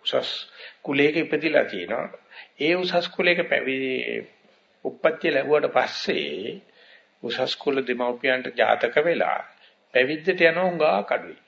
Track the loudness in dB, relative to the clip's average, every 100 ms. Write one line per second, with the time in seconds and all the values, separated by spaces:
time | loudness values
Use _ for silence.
0 | -2 -4 -4 -10 -14 -18 -20 -16 -4 2
1 | 2 2 0 0 2 2 0 -4 -6 -6
2 | -6 -12 _ -20 -20 _ 0 0 2 0
3 | -2 0 2 2 2 0 0 -2 -2 -4
4 | -4 -6 -8 _ _ _ _ _ -10 0
5 | 0 0 0 0 2 2 4 2 0 -4
6 | -4 -2 -2 -6 -8 -10 _ _ -20 -20
7 | _ _ -8 -4 -4 -2 -2 -2 -2 -2
8 | -2 -2 0 0 -2 0 4 4 2 2
9 | 2 2 0 -2 -6 _ _ _ _ 2
10 | 2 0 -2 4 4 4 0 2 2 2
11 | 0 -4 -4 -18